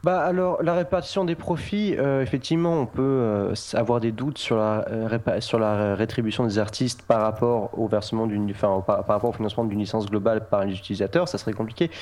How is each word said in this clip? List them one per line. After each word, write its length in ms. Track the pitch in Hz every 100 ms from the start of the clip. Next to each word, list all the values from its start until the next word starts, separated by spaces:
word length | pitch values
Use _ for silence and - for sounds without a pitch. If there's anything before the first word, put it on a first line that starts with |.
Bah 180 | 170 180
alors, 420 | 160 180 180 -
la 120 | 165
répartition 500 | 175 175 185 165 196
des 100 | 180
profits, 640 | 165 - 170 - 208 208 156
euh, 240 | 139 135
effectivement, 580 | 127 127 - 165 170 165
on 60 |
peut, 160 | 120 131
euh, 520 | 135 135 113 104 101
s-, 220 | 104 -
avoir 260 | 120 113 120
des 120 | 113
doutes 240 | 110 135 139
sur 220 | - 113
la, 280 | 107 107 -
euh, 180 | 113 110
répa-, 320 | 113 117 98
sur 180 | - 117
la 360 | 107 104 104
rétribution 500 | 98 110 - 110 -
des 140 | 120 104
artistes 420 | 104 - 127 -
par 220 | - 113
rapport 480 | 110 110 120 117 98
au 160 | - 110
versement 380 | 107 - 113 113
d'une, 240 | 104 104
enfin, 180 | 98 104
au, 140 | 95
par, 240 | 95 101 104
par 100 | 104
rapport 140 | 120
au 20 |
financement 320 | 113 107 -
d'une 140 | 113 104
licence 260 | 101 110
globale 420 | 101 107 107 110 107
par 160 | 104 98
les 80 |
utilisateurs, 520 | 95 - 101 95 165 170
ça 120 | -
serait 160 | -
compliqué. 360 | 107 113 120 165 -